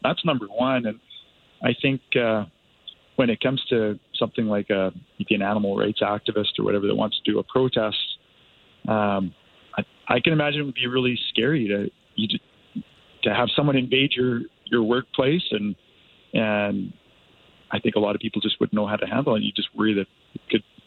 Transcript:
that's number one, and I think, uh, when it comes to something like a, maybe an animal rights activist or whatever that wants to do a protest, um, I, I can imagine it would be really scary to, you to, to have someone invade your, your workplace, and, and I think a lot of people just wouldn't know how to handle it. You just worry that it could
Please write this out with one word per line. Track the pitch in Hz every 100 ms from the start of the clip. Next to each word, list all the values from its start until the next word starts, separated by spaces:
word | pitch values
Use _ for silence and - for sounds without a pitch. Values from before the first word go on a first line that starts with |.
that's | 135 175 165
number | 131 101
one, | 110 131 127
and | 113 107 _ - - _ _ _
I | 123 131
think, | 139 135 -
uh, | 127 117 110 104 - _ _ - - _
when | - 123
it | 107
comes | 135 131 -
to | 120 107 104 -
something | - 113 -
like | 110 101 95
a, | 98 95 90 - -
maybe | -
an | 104
animal | 101 107 101 98
rights | 104 -
activist | 101 104 - 107 101 -
or |
whatever | 104 101 101
that |
wants | 107 107 -
to | -
do | 104
a |
protest, | - 127 131 123 107 - - - _ _ _ _ _ _ -
um, | 110 104 98 92 - _ _ - -
I, | - _ -
I | 123
can | 165
imagine | 156 147 147
it |
would | 143
be | 127 123
really | 127 127 117 -
scary | - 120 131 104
to, | 101 101 - _ -
you | 110
to, | - - _ _ - - _ _ -
to | 107
have | 101 120 -
someone | 147 135
invade | 123 131 139
your, | 123 127 120 - _ -
your | 120
workplace, | 110 123 - - 131 175 -
and, | 104 104 95 _ _ _ _ _
and | 113 110 104 101 98 95 - _ _ _ _ - _ -
I | -
think | 117
a | 107
lot | 104
of | 104
people | 113 107
just | 107 -
wouldn't | -
know | 107 104
how | 107
to | 101
handle | 120 143 107
it. |
You | 107
just | - -
worry | 110 107
that | 101 95 _ _
it | - -
could | 110 - -